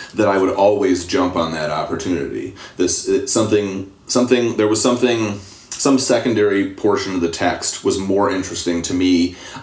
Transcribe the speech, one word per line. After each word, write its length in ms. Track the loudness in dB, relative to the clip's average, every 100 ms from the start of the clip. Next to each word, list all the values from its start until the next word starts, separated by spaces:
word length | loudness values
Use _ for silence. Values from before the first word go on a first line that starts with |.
| -8
that 140 | 0 2
I 80 | 2
would 140 | 2
always 560 | 4 4 4 2 0 0
jump 300 | 0 0 0
on 160 | -2
that 180 | -4 -4
opportunity. 840 | -4 -4 -4 -4 -4 -4 -6 -10 -12 -14 -2
This, 320 | 0 0 0
it, 200 | 0 0
something, 640 | 0 2 2 0 -6 -10 -16 -2
something, 500 | 0 4 2 2 0
there 120 | 2
was 140 | 2
something, 560 | 2 2 2 2 -2 -4
some 600 | -12 -20 -12 -2 2 2
secondary 760 | 2 2 2 2 2 2 0
portion 400 | 0 0 0 -2
of 60 | -2
the 100 | -2
text 540 | 0 -2 -2 -4 -2
was 140 | -2 -2
more 320 | 0 2 2
interesting 520 | 0 -4 -4 -2 -2
to 120 | -2
me. 420 | 0 4 4 2 -4 -16 -2